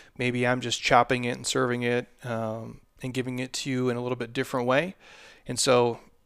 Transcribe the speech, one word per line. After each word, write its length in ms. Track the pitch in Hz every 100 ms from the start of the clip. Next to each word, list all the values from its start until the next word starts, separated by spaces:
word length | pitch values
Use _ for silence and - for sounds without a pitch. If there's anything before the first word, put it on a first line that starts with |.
| - -
Maybe 280 | 123 123 123
I'm 140 | 127
just 220 | 123 -
chopping 420 | - 120 120 123
it 120 | 120 127
and 100 | 127
serving 360 | 131 127 123
it, 260 | 120 120 120 _
um, 580 | 123 113 110 113 117 - _ _
and 120 | 131
giving 240 | 127 127 127
it 160 | 127
to 160 | - 143
you 180 | 127 127
in 80 | 120
a 60 |
little 140 | 123 123
bit 180 | 117
different 320 | 123 127 131 123
way. 280 | 135 180 - - - - - -
And 120 | 123
so, 420 | 135 123 120 113 - _